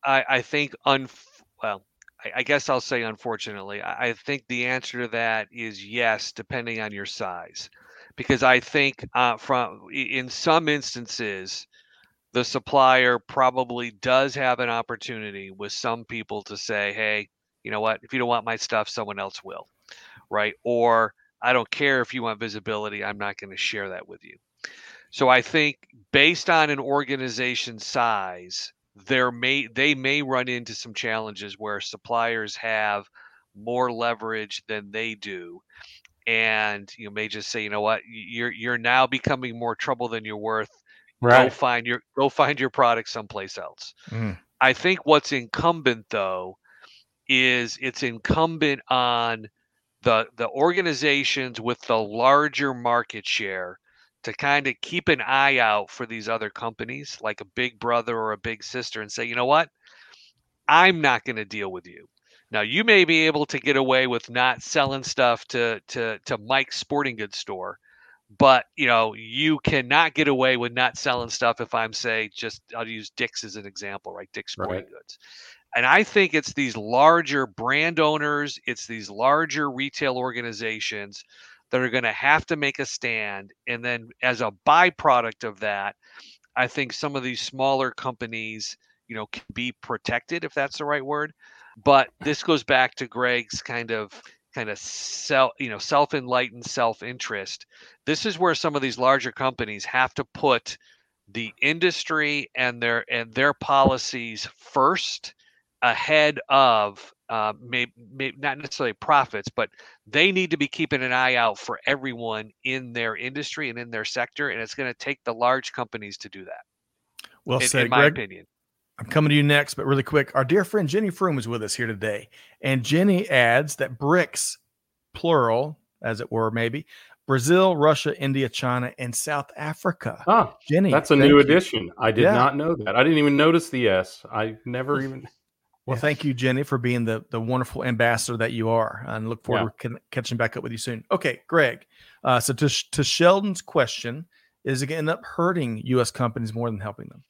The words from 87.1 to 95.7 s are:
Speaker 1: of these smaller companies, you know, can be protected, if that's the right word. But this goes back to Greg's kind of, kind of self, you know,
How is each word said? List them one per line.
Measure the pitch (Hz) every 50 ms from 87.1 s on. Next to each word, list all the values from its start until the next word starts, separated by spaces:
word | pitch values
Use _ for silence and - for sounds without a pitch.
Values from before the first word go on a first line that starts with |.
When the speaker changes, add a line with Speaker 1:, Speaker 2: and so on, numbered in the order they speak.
| 139
Speaker 1:
of | 139 123
these | 127 123 120 -
smaller | - - 131 135 135 139 131 135 127
companies, | - - - 131 123 _ 123 117 113 113 110 110 110 110 107 - - _ _ _ _ _ _
you | _ 117
know, | 110 107
can | - - - - _ -
be | - 120 123 113 _ -
protected, | - 127 107 _ - 123 123 _ _ 170 170 170
if | 151 -
that's | - 139 139 - -
the | 151
right | 147 147 147 135
word. | 135 147 147 147 156 - _ _ - - - - - _ - _
But | 147 139 135 131 - _ _
this | - 143 147 - -
goes | - 160 139 123
back | - 143 127 131 123 -
to | - 135
Greg's | 117 - 117 123 123 123 120 117 107 - -
kind | - - 123 117 117 113
of, | 113 110 107 98 - - _ - _ _ _ _ _
kind | - 117 107
of | 104 -
self, | - - - - - - - - - - 151 135 131 127 - _
you | 139
know, | 123